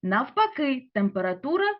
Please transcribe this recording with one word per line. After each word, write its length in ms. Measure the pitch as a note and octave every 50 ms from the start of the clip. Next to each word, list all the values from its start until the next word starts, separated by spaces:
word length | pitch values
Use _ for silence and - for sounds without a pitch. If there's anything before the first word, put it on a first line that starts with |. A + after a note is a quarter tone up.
навпаки, 880 | - F#3 F#3+ G#3+ C4 C4 - - G#4+ G#4+ A4 - D#4 C#4 C4+ B3+ B3+ _ _
температура 720 | G#3+ G3+ G3 G3 G3 F#3 F#3 F#3 F3+ - C4+ E4 F#4 G4 G4+ G#4 G4+